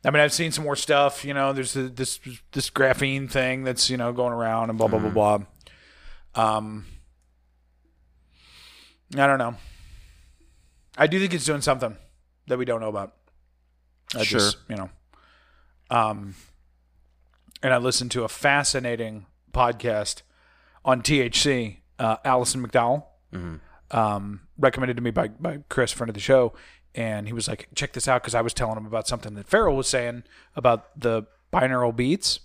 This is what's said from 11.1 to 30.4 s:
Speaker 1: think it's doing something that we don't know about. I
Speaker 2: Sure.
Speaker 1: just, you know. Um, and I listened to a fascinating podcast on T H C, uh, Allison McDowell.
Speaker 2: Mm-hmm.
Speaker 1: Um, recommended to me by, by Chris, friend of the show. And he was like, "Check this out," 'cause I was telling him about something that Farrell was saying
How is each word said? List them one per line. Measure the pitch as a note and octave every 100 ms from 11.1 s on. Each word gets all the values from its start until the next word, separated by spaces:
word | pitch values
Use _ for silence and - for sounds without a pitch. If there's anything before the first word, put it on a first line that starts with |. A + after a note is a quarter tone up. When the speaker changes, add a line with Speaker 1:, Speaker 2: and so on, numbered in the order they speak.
| F#3
Speaker 1:
think | F#3+
it's | E3+
doing | C3+ D3
something | C#3 C3 A#2+ G#2+ - _ _ _ -
that | B2
we |
don't | B2 A#2
know | A2
about. | G#2 G2 _ _ _ _ _ _ _ _ _ _
I | -
Speaker 2:
Sure. | A2 A#2+
Speaker 1:
just, | G2+ G#2 -
you | G#2+
know. | F#2 - _ _ _ _ _ _ _ _ _
Um, | A#2+ A2 G#2 G2+ F#2 - _ _ _ _ _ _ _ _ _ _ -
and | C3+
I | B2+
listened | B2+ A#2+ B2
to | B2+
a | A2+
fascinating | - C#3+ C#3+ C#3 C3+ B2 A#2 A2+ G#2+ F#2+ _ _
podcast | B2 B2 A2+ A#2+ G#2+ G#2 - _ _ _ _ _ _
on | - B2+
T | A2+ D3
H | A#2+ -
C, | C#3+ B2+ A2+ F#2 _ -
uh, | A#2 A2
Allison | C#3+ B2+ A#2+ C3+ A#2+
McDowell. | B2+ A#2 C#3+ - _ _
Speaker 2:
Mm-hmm. | F2+ F2 D#2+ - - _ A#2+
Speaker 1:
Um, | G#2+ G#2 G2+ G2+ - -
recommended | C#3 B2 B2+ A#2+
to |
me | A#2+
by, | A2+ G#2+
by | - E3+ C#3+ -
Chris, | - A#2+
friend | - A#2
of |
the | G#2
show. | F#2+ C3+ A#2+ - - - _
And | - A2+ G#2+ G#2
he |
was | A#2 -
like, | A2 - -
"Check | C#3+
this | B2+ C#3
out," | B2+
'cause | -
I | A#2
was | A#2
telling | - A#2+ A2
him | G#2+
about | A2 -
something | A#2+ G#2+
that | G2+ -
Farrell | G#3+ G#3 C3+
was | C3
saying | C3 A#2+ A#2+ - -